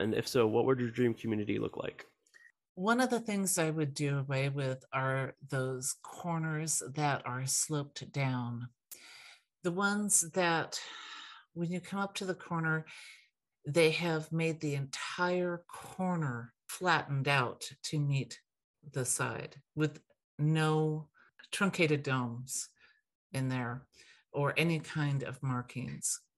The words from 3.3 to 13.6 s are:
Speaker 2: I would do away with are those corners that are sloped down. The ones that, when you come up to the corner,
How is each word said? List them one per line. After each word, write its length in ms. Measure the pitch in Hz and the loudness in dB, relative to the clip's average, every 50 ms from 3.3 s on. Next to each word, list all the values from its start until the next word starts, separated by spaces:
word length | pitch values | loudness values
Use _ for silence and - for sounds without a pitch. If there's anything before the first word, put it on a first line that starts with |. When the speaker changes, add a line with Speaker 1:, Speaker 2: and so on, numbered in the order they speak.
| 208 196 196 180 - 175 | -2 0 0 0 2 2
Speaker 2:
I 120 | 160 156 | 2 2
would 220 | 156 160 151 135 | 2 0 -2 -2
do 260 | 139 - 147 139 143 139 | 0 -2 0 0 0 0
away 300 | 135 139 135 135 139 139 | -2 0 0 0 0 0
with 340 | 139 143 135 131 131 131 - _ | 0 -2 -2 -2 -4 -4 -8 _
are 420 | - 131 131 131 131 135 131 131 - _ 139 139 | -4 -2 0 0 0 0 -2 -4 -8 _ -8 -4
those 480 | 143 131 131 131 131 127 131 - - - | -2 -2 -2 -2 -4 -4 -4 -6 -6 -6
corners 800 | - - - - - 175 165 165 160 160 156 151 160 156 - - - 131 139 | -10 -16 -14 -8 -4 -2 -2 0 0 -2 -2 -2 -2 -2 -2 -2 -4 -4 -2
that 320 | 151 147 143 135 - - | 0 0 0 0 0 -2
are 200 | 123 123 127 131 | -6 -4 -4 -2
sloped 640 | 135 - - - - 156 147 143 143 - - - - | 0 0 0 0 0 -2 -4 -4 -6 -10 -12 -14 -6
down. 580 | - 143 135 131 127 123 123 120 120 117 123 123 - _ _ _ - - - - - - - - - - _ _ _ _ | -4 -2 0 0 0 -2 -2 -4 -4 -6 -8 -10 -12 _ _ _ -18 -18 -18 -20 -20 -20 -20 -20 -20 -20 _ _ _ _
The 80 | - 180 | -4 -2
ones 520 | 170 190 202 202 208 208 208 196 - - 165 160 | 0 2 2 2 2 2 2 4 4 4 2 2
that, 480 | - 185 180 170 165 156 120 - - - - - - - - - - - - - - - - _ | 2 2 4 4 4 2 0 -2 -6 -8 -10 -10 -12 -14 -14 -14 -14 -14 -16 -16 -18 -20 -20 _
when 180 | _ 170 170 170 | _ -4 -4 -2
you 100 | 180 175 | -2 -4
come 200 | - - 196 196 | -6 -6 -4 -4
up 140 | 196 196 - | -4 -4 -4
to 100 | - 202 | -6 -4
the 100 | 185 175 | -4 -4
corner, 520 | 180 - - 175 165 160 160 160 160 156 - - - - - - - - _ _ _ _ _ _ _ | -6 -4 -4 -2 0 2 2 0 0 -2 -6 -14 -18 -18 -18 -20 -20 -20 _ _ _ _ _ _ _